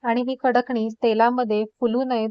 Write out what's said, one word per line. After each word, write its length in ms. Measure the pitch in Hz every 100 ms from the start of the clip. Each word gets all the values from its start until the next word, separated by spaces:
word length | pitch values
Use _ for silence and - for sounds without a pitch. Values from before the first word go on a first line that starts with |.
आणि 180 | 247 233 247
ही 80 | 262
कडकणी 520 | 262 240 247 240 220 220
तेलामध्ये 600 | 233 220 233 254 240 208 214 -
फुलू 240 | 240 233
नये 240 | 262 240 220